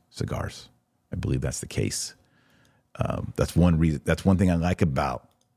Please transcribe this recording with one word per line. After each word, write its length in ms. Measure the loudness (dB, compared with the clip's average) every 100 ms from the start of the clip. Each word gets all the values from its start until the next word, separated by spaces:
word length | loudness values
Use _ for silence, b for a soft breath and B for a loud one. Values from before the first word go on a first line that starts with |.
| _
cigars. 600 | -8 -6 -4 -6 -10 -20 _ _ _ _
I 40 | -6
believe 260 | -2 -2
that's 180 | -2 -6
the 60 | -8
case. 480 | -4 -4 -4 -10 -14 b b b b b b b
Um, 400 | -6 -4 -4 -6 -2
that's 180 | 0
one 220 | 4 4 6
reason, 220 | 2 0 0
that's 180 | 0
one 140 | 4 4
thing 120 | 4
I 40 |
like 260 | 2 0 2
about 480 | 0 0 -2 -4 -12 _ _